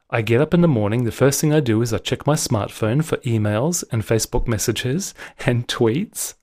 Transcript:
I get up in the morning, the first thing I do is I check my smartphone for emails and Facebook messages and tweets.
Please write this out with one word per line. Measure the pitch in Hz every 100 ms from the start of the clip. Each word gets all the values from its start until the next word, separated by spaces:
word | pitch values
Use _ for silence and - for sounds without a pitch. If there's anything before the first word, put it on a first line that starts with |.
| _
I | 120
get | 107 117
up | 151
in | 175
the | 170
morning, | 120 104 117
the | 117
first | - 135 135
thing | 156
I | 156
do | 127 107
is | 120
I | 107
check | - 123 -
my |
smartphone | 156 - 110 104 - 110 131
for | 156 -
emails | 123 113 104 107 147 180 -
and | 110
Facebook | - 113 - 127 -
messages | 107 - 107 127 156 - - - - -
and | 120 120
tweets. | - 117 131 214 - - -